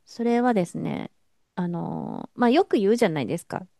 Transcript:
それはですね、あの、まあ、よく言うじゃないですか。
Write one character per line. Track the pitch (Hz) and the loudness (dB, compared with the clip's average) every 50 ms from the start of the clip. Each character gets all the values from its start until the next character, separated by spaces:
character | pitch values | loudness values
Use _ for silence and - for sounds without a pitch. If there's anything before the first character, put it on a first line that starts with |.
| _ | _
そ | - - - 233 | -14 -8 -2 0
れ | 233 233 240 | 2 2 4
は | 247 247 226 | 4 2 2
で | 190 175 | 2 0
す | - - - | -2 -4 -6
ね、 | - - - - - - _ _ _ _ _ _ _ _ _ | -6 -6 -6 -6 -8 -10 _ _ _ _ _ _ _ _ _
あ | 185 180 | -6 -4
の、 | 175 170 170 170 151 160 160 - 55 52 50 - - _ | -4 -4 -4 -6 -6 -6 -8 -8 -8 -10 -10 -12 -12 _
ま | - 247 | 0 2
あ、 | 233 | 4
よ | 254 349 403 | 4 4 2
く | - 381 | 2 2
言 | 247 190 196 | 2 4 4
う | 233 | 4
じ | 233 233 | 4 2
ゃ | 175 | 2
な | 156 147 | 2 0
い | 120 | -2
で | 98 156 | -2 -4
す | 170 - | -6 -6
か。 | - - - 185 - _ | -8 -10 -10 -10 -12 _